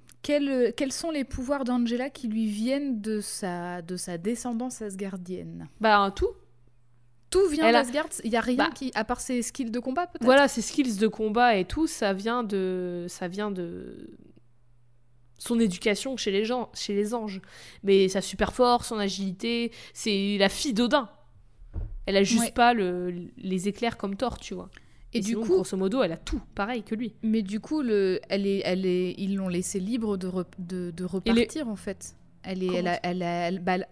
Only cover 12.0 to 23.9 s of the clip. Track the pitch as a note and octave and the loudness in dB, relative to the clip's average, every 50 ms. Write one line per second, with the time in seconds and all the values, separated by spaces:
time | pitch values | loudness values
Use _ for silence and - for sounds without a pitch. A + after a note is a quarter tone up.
12 | A3+ G3 G3 F#3 G3 A3+ A#3+ B3 A#3 G3 G#3 F#3+ F#3 F#3 F#3 F#3 F3+ F3+ F3 F3 | 0 0 0 0 -2 -2 -2 -2 -2 -2 -2 -2 0 0 -2 -2 -4 -4 -6 -6
13 | F3 F3 - - F#3+ F3 F#3 G3+ G#3 G#3+ G3+ F#3 F3 E3+ E3+ - - - - - | -8 -8 -8 -8 -8 -6 -4 -4 -4 -4 -4 -4 -6 -8 -8 -10 -12 -12 -14 -16
14 | - - - - - - - - _ _ _ _ _ - - _ _ _ _ _ | -16 -18 -18 -20 -20 -20 -20 -20 _ _ _ _ _ -20 -20 _ _ _ _ _
15 | _ _ _ _ _ _ - - - - A#3+ A#3 A3+ G3+ F3 - - A3 G3+ G3+ | _ _ _ _ _ _ -20 -12 -4 0 2 4 4 2 2 0 2 0 2 2
16 | - C4+ C4 - - G#3 F#3+ G3 A3 A3 B3 B3+ A3+ - - - - - G3+ G3+ | -2 -6 -6 -4 -2 0 2 2 2 0 0 -2 -4 -6 -8 -10 -6 -2 0 0
17 | G#3+ G#3 A#3+ A#3 A3 G#3 F#3+ F#3+ - - - - - - - - - F#3+ G3 F#3+ | 0 0 -2 -4 -4 -6 -8 -10 -12 -16 -20 -20 -20 -20 -16 -6 2 6 6 6
18 | F#3+ F#3 F#3+ G3 F#3 - - - G#3+ F#3+ - - B3 B3 A#3+ A#3+ - - A#3 G#3+ | 6 6 2 0 -4 -4 0 0 0 0 4 4 4 6 6 4 2 -2 -4 -2
19 | G3+ G3 F3+ F#3+ G3 F#3+ F#3 F#3+ - A#3 A#3 A#3 A#3 A3+ - - - - - - | -2 -2 -2 -2 -4 -6 -6 -4 -2 -2 0 0 -2 -4 -6 -10 -20 -18 -12 -6
20 | - A3+ G3+ G3 G3 G3+ G#3 G3 G3 F#3+ - - - D4 A3 G3 B3 A3+ C#4 C#4+ | -2 0 2 2 2 2 4 4 4 4 4 0 -2 0 2 2 4 4 4 2
21 | B3 - - - - - - - - - - - - - - - - - - - | 2 0 -10 -20 -20 -20 -20 -20 -20 -20 -20 -20 -18 -12 -8 -8 -8 -8 -10 -10
22 | - - G3 G3 G3 F#3 A#3 A3+ A#3 A#3 - B3+ A#3+ A#3+ B3 A3+ F#3+ F3+ F3+ F3+ | -4 2 4 4 4 6 4 4 2 2 4 6 6 6 6 4 2 0 0 -2
23 | F3+ F3+ F3+ F3 F3 - - - - F#3+ F#3 F#3 F3 G#3 G3+ - A#3 A#3 | -4 -4 -6 -6 -10 -12 -14 -10 -6 -2 -2 0 0 -2 -2 0 -2 -2